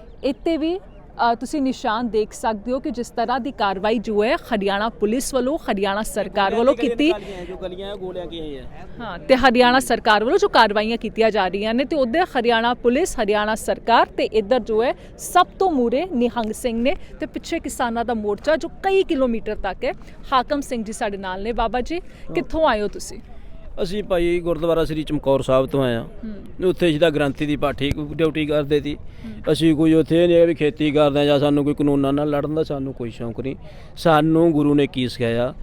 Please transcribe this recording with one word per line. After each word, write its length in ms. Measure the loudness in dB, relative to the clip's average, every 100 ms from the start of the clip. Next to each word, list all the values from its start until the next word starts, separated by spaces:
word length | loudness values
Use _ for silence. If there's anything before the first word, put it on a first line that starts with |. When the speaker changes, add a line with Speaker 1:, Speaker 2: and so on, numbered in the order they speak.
| -20 -6
Speaker 1:
ਇੱਥੇ 340 | -4 -2 -2 0
ਵੀ, 200 | -2 -4
ਅ, 580 | -8 -20 -12 -2 0 0
ਤੁਸੀਂ 260 | -2 -2
ਨਿਸ਼ਾਨ 480 | -2 -2 -4 -2 -2
ਦੇਖ 220 | -2 -2
ਸਕਦੇ 400 | -4 -4 -4 -4
ਹੋ 80 | -4
ਕਿ 120 | -4
ਜਿਸ 180 | -6 -6
ਤਰ੍ਹਾਂ 300 | -4 -2 -2
ਦੀ 120 | -4
ਕਾਰਵਾਈ 480 | -2 -2 0 0 0
ਜੋ 240 | 0 0
ਹੈ 120 | 2 0
ਹਰਿਆਣਾ 540 | -2 -2 0 0 -2
ਪੁਲਿਸ 440 | -2 -2 0 -2
ਵੱਲੋਂ, 240 | -2 0 -2
ਹਰਿਆਣਾ 440 | -2 -2 0 -2
ਸਰਕਾਰ 540 | -4 -4 -2 0 0 2
ਵੱਲੋਂ 180 | 2
Speaker 2:
ਗੋਲੀਆਂ 160 | 2 0
Speaker 1:
ਕੀਤੀ। 160 | 2 2
Speaker 2:
ਨਿਕਾਲੀਆਂ 400 | 0 -4 -12 -12
ਜੋ 120 | -10
ਗਲੀਆਂ, 360 | -10 -10 -12
ਉਹ 40 | -10
ਗੋਲੀਆਂ 280 | -10 -10 -10
ਕੀ 320 | -10 -10 -10
ਹੈ? 60 | -12 -14 -16 -12
Speaker 1:
ਹਾਂ, 200 | -12 -4
ਤੇ 160 | 2 4
ਹਰਿਆਣਾ 440 | 6 6 6 4
ਸਰਕਾਰ 440 | 2 2 4 4
ਵੱਲੋਂ 140 | 4 2
ਜੋ 100 | 4
ਕਾਰਵਾਈਆਂ 500 | 6 6 4 0 -2
ਕੀਤੀਆਂ 340 | -4 2 2
ਜਾ 160 | 2 0
ਰਹੀਆਂ 260 | 0 -2
ਨੇ, 120 | 0 0
ਤੇ 100 | 0
ਉੱਧਰ 280 | 2 2
ਹਰਿਆਣਾ 500 | 0 0 2 2 2
ਪੁਲਿਸ, 460 | 2 2 2 0 -2
ਹਰਿਆਣਾ 360 | 0 0 0 -2
ਸਰਕਾਰ 500 | -2 -2 4 4 4
ਤੇ 180 | 0
ਇੱਧਰ 360 | -2 0 2 0
ਜੋ 240 | 0 0
ਹੈ 120 | 0 -2 -10 -14
ਸਭ 300 | 0 2 2 2
ਤੋਂ 120 | 0
ਮੂਹਰੇ 340 | 2 0 0 -2
ਨਿਹੰਗ 460 | -2 -2 -2 -6
ਸਿੰਘ 300 | -4 -4 -2
ਨੇ 140 | 0 -2 -6 -12
ਤੇ 60 | -10
ਪਿੱਛੇ 340 | -10 -6 -6
ਕਿਸਾਨਾਂ 460 | -4 -4 -4 -2 -2
ਦਾ 80 |
ਮੋਰਚਾ 420 | -2 -2 -2 0 0
ਜੋ 120 | -2
ਕਈ 360 | -4 0 2
ਕਿਲੋਮੀਟਰ 520 | 2 2 0 0 -4 -6
ਤੱਕ 300 | -6 -4 -6
ਹੈ। 80 | -6 -12 -16 -2
ਹਾਕਮ 280 | 0 0 -2
ਸਿੰਘ 220 | -4 -6
ਜੀ 100 | -6
ਸਾਡੇ 240 | -6 -6 -6
ਨਾਲ 260 | -8 -6
ਨੇ। 80 | -6
ਬਾਬਾ 300 | -2 -2 -2
ਜੀ, 180 | -4 -6 -8 -12 -8 -6
ਕਿੱਥੋਂ 320 | -4 0 2
ਆਏ 140 | 2
ਹੋ 60 | -2
ਤੁਸੀਂ? 300 | -6 -12 -14 -14 -14 -14 -14 -10 -6
Speaker 2:
ਅਸੀਂ 200 | -4 -4
ਭਾਈ 360 | -2 0 2 0
ਗੁਰਦੁਆਰਾ 460 | -2 -2 0 2 0
ਸ੍ਰੀ 180 | -2
ਚਮਕੌਰ 380 | -2 -2 2 2
ਸਾਹਿਬ 240 | 4 2 2
ਤੋਂ 180 | 0
ਆਏ 120 | 0 -2
ਹਾਂ। 80 |
Speaker 1:
ਹੂੰ। 680 | -6 -10 -12 -10 -12 -2 -2
Speaker 2:
ਉੱਥੇ 200 | 2 2
ਅਸੀਂ 100 | 4
ਤਾਂ 120 | 4
ਗ੍ਰੰਥੀ 340 | 4 0 0 -2
ਦੀ 100 | 0
ਪਾਠੀ 360 | -2 -2 -4 -4 -6
ਡਿਊਟੀ 320 | -2 0 0 0
ਕਰਦੇ 360 | 0 2 0
ਸੀ। 140 | 0 -8
Speaker 1:
ਹੂੰ। 560 | -12 -14 -14 -6 -2
Speaker 2:
ਅਸੀਂ 240 | 2 4 4
ਕੋਈ 180 | 4
ਉੱਥੇ 300 | 4 4 4
ਇਹ 40 | 6
ਨਹੀਂ 80 | 6
ਹੈਗਾ 100 | 6
ਵੀ 80 |
ਖੇਤੀ 380 | 4 0 0 2
ਕਰਦੇ 280 | 4 4 4
ਹਾਂ 60 | 4
ਜਾਂ 140 | 4
ਸਾਨੂੰ 240 | 4 2
ਕੋਈ 100 | 2
ਕਾਨੂੰਨਾਂ 400 | 2 2 2 2
ਨਾਲ 160 | 0 0
ਲੜਨ 260 | -2 -2 -2
ਦਾ 80 |
ਸਾਨੂੰ 300 | -2 -4 -6
ਕੋਈ 180 | -8 -8
ਸ਼ੌਂਕ 300 | -8 -8 -6
ਨਹੀਂ। 140 | -8 -8 -12 -18 -16 -2
ਸਾਨੂੰ 540 | 2 4 4 6 4
ਗੁਰੂ 220 | 4 4
ਨੇ 140 | 4 2
ਕੀ 200 | 0 -4
ਸਿਖਾਇਆ? 460 | -2 -2 0 -2 -6